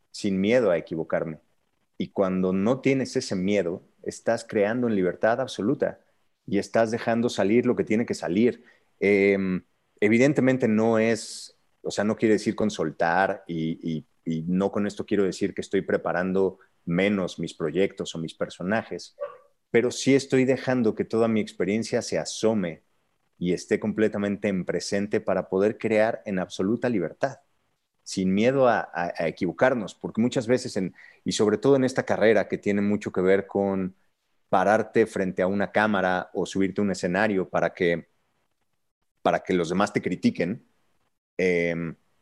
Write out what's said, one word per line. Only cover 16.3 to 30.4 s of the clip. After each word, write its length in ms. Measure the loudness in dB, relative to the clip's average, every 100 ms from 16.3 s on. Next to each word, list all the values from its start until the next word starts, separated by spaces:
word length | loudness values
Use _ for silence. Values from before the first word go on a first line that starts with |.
| 0 0 -2 _ _
menos 540 | -4 0 2 0 -4 -6
mis 160 | -10
proyectos 600 | -4 -4 0 -2 -2 -8
o 40 | -6
mis 160 | -8
personajes, 840 | -6 -8 -6 -4 -4 -4 -12 -14 -14 -14 -14 _ _ _
pero 200 | 2 2
sí 240 | 0 2
estoy 300 | 2 4 2
dejando 500 | 2 0 0 2 0
que 100 | 0
toda 240 | -2 0 2
mi 120 | 2
experiencia 640 | -2 -4 -2 -2 -2 -4
se 160 | -2 -4
asome 640 | -4 -2 0 0 -2 -8 _ _ _ _ _ -6
y 140 | -2
esté 280 | -2 0 -2
completamente 680 | -2 0 0 0 -4 -2 -2
en 160 | -2
presente 560 | -4 -6 -4 -4 -2 -2
para 280 | -2 -2 0
poder 300 | 0 0 0
crear 440 | 0 2 2 -2 -6
en 120 | -4
absoluta 500 | -4 -4 -2 0 0
libertad, 520 | -2 -4 -4 -6 -6 _ _ _ _ _ _
sin 320 | -10 -2 0
miedo 340 | 2 2 4 4
a, 120 | 2
a, 320 | -2 -6 -6 -4
a 100 | -4
equivocarnos, 640 | -2 -6 0 0 0 -6
porque 260 | -10 -8 -2
muchas 260 | 0 -2